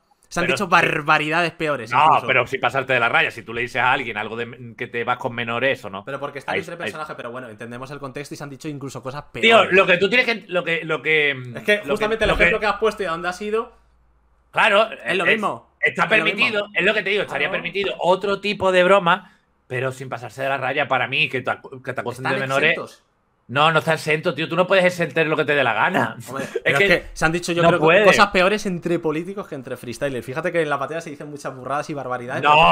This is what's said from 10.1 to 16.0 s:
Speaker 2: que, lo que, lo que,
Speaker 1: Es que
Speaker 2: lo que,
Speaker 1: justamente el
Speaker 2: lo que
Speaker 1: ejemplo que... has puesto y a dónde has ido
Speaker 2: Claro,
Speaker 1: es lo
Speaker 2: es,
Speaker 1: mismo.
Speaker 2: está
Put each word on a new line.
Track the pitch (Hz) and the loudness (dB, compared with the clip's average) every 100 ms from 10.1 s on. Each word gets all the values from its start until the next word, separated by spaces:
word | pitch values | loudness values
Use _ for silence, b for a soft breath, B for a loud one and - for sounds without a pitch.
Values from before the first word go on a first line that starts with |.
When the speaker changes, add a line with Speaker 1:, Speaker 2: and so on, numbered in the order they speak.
| 247 233 | 2 2
Speaker 2:
que, | 214 - | -2 -4
lo | 175 | -4
que, | 165 165 160 | -2 -2 -2
lo | 151 | -2
que, | 151 156 147 | 2 2 2
Speaker 1:
Es | 135 123 143 | -2 -8 -6
que | - 208 | 0 0
Speaker 2:
lo | |
que, | 143 | 0
Speaker 1:
justamente | 202 214 220 208 | -2 0 0 2
el | |
Speaker 2:
lo | 170 | 4
que | |
Speaker 1:
ejemplo | 175 214 | 4 2
que... | 208 | 0
has | 202 | 0
puesto | 220 202 | 0 0
y | 180 | -4
a | |
dónde | 165 175 | -4 -6
has | 180 | -6
ido | 208 220 233 _ _ _ _ _ _ _ _ | -4 -4 -6 _ _ _ _ _ _ _ _
Speaker 2:
Claro, | 156 214 151 139 135 117 | 0 4 4 2 -2 -4
Speaker 1:
es | 185 | 0
lo | 156 | 2
Speaker 2:
es, | |
Speaker 1:
mismo. | 214 190 123 _ - | 0 0 -6 _ -4
Speaker 2:
está | 151 - | -2 0